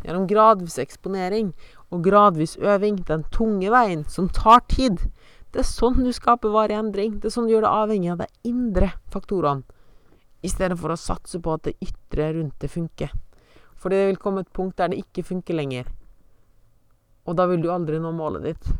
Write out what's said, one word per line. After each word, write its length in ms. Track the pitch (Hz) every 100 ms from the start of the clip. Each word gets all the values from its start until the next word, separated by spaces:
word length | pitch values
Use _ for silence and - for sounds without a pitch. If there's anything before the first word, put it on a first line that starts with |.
| -
gjennom 200 | 175 190
gradvis 480 | 208 220 208 170 -
eksponering 720 | - - 180 190 180 214 208 - - - -
og 140 | 180 170
gradvis 500 | 208 208 160 160 -
øving, 440 | 190 202 208 202 170
den 180 | 156 151 -
tunge 360 | 226 202 185
veien 340 | 247 226 165 151
som 200 | - 185
tar 320 | - 220 240 -
tid, 300 | - 262 175 - - - - -
det 80 | 269
er 60 | 254
sånn 320 | - 233 254
du 80 | 254 233
skaper 380 | - 240 214
varig 240 | 214 214 214
endring. 380 | 220 202 220 208
Det 100 | 220
er 60 | 240
sånn 140 | 226
du 40 |
gjør 140 | 220 214
det 60 | 214
avhengig 300 | 214 214 175
av 100 | 175
de 60 | - _ 233
indre 440 | 240 247 185 190 - -
faktorene, 540 | 202 - 196 156 139 123 - - - - _ _ -
i 60 | 196
stedet 280 | - 190 175
for 120 | 156
å 80 | 165
satse 400 | - 170 - 175
på 120 | 165
at 140 | 160 -
det 80 | -
ytre 480 | - - - 147 151 160
rundt 200 | 156 -
det 120 | 147
funker. 400 | - 165 - 143 - - - _ - - -
For 120 | 180
det 160 | 190 196
vil 100 | 190
komme 220 | 208 190
et 120 | 185 -
punkt 240 | 190 -
der 120 | 175
det 120 | 131
ikke 200 | - - 175
funker 280 | 185 - 165
lenger. 360 | 139 127 123 - - - - _ _ _ _ _ _ _ _ _
Og 140 | - 175
da 60 | 180
vil 140 | 180
du 60 | 165
aldri 280 | 180 160 156
nå 100 | 165 165
målet 320 | 156 78 76
ditt. 220 | 165 -